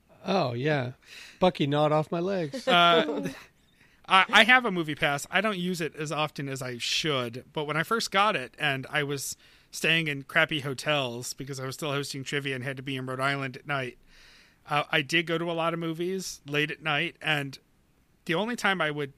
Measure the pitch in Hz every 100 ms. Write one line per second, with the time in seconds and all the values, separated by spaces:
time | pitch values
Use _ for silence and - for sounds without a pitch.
0 | _ - 190 196 131 120 147 143 123 -
1 | - - - - 147 - 143 147 151 151
2 | 151 170 185 190 147 247 262 175 170 165
3 | - - - - - _ _ _ _ _
4 | - 185 180 202 220 254 240 180 156 143
5 | 156 143 - 185 214 185 180 170 147 -
6 | 151 147 151 - 139 135 127 120 - -
7 | 165 135 120 123 - 160 147 151 160 226
8 | - 196 208 160 123 - 151 135 131 151
9 | 143 139 - - - - _ - 160 165
10 | 156 139 - 165 156 156 139 127 151 147
11 | 127 120 120 - 135 135 131 127 151 143
12 | 139 139 127 143 139 131 135 135 135 131
13 | 131 127 139 139 135 123 147 139 123 -
14 | _ - - - - _ - 147 - 160
15 | 135 165 170 165 170 165 165 165 165 160
16 | 180 190 175 - 143 147 151 - 160 147
17 | 170 - 156 147 139 - _ _ _ _
18 | _ _ - 165 226 233 202 185 156 147
19 | 139